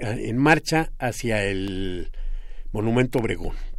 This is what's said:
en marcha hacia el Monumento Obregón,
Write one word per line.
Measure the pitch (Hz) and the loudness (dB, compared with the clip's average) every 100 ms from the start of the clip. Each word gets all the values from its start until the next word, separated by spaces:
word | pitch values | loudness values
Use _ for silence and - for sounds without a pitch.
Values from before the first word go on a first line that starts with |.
en | 110 110 110 120 | -4 -2 -2 4
marcha | 147 160 - 160 160 - | 6 6 4 0 0 -2
hacia | 127 - 117 107 | -4 -2 0 2
el | 101 95 98 95 95 90 87 - - - - - - | 2 0 -2 -2 -2 -4 -4 -4 -4 -4 -6 -8 -4
Monumento | 107 113 120 127 131 | -2 2 4 4 2
Obregón, | 110 85 85 - - | 0 -2 -4 -4 -4